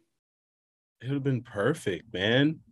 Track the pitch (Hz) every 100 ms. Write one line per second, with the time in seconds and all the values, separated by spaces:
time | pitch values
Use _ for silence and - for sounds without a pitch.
0 | _ _ _ _ _ _ _ _ _ _
1 | 123 143 135 123 - 101 113 160 - 85
2 | - 90 104 123 147 156 _